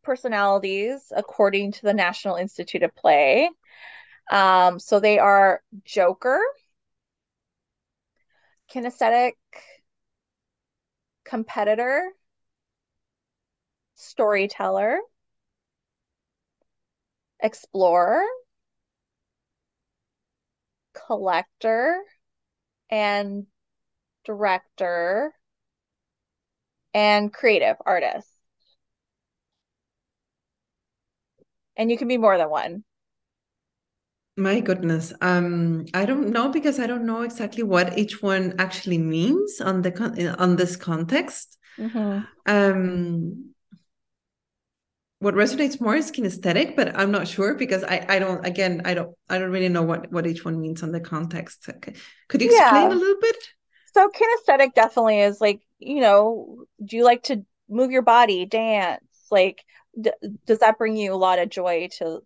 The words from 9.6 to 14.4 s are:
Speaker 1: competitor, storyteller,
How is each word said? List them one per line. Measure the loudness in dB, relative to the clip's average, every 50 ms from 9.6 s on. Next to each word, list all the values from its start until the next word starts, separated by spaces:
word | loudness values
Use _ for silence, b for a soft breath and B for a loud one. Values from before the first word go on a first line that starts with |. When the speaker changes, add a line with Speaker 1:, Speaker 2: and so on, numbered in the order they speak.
| -20 -20 -20 _ _ _ _ _ _ _ _ _ _ _ _ _ _ _ _ _ _ _ _ _ _ _ _ _ _ _ _ _ _
Speaker 1:
competitor, | -10 -8 -8 -8 -6 -4 -2 0 0 0 0 0 -2 -2 -2 -4 -6 -10 _ _ _ _ _ _ _ _ _ _ _ _ _ _ _ _ _ _ _ _ _ _ _ _ _ _ _ _ _ _ _ _ _ _ _ _
storyteller, | _ -20 -10 -4 -2 0 0 2 0